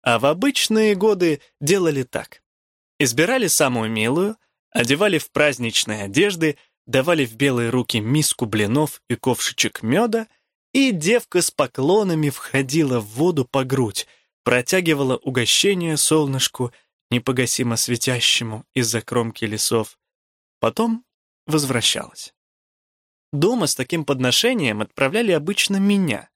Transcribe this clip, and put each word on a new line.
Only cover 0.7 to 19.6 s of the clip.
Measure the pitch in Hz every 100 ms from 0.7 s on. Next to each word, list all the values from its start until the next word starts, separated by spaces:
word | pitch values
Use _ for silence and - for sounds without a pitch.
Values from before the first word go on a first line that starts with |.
| 220 214
годы | 196 214 196 175 147 _ _
делали | 143 196 170 139
так. | 127 - - - _ _ _ _ _ _
Избирали | 131 117 175 262 190
самую | - 143 123 110
милую, | 110 113 147 202 220 _ _ _
одевали | - 120 143 208 160
в | -
праздничные | - 147 120 117 - - 107
одежды, | 101 104 202 175 160 143 _ _ -
давали | 131 135 165
в | 123
белые | 113 139 123 117
руки | 127 120 113
миску | 107 151 143 - 113
блинов | 107 104 135 151 - _
и | 120
ковшичек | - 117 - - 143 -
меда, | 113 160 233 226 220 _ _ _ _
и | 262 269
девка | 185 160 233 - 180
с | -
поклонами | - 135 - 135 202 196 160 147
входила | - - 135 135 156 143 123
в | 104
воду | 113 170 156
по | 127 135
грудь, | 131 135 113 - - _ _ _
протягивала | - 123 123 185 170 143 131 127
угощение | - 127 110 - 202 190 170 147
солнышку, | - 156 143 135 - - 123 _ _ _ _
непогасимо | 120 131 127 123 - 120 113
светящему | - 120 - 123 - - 113 107 -
из-за | - 113 113
кромки | - 120 117 -
лесов. | 110 107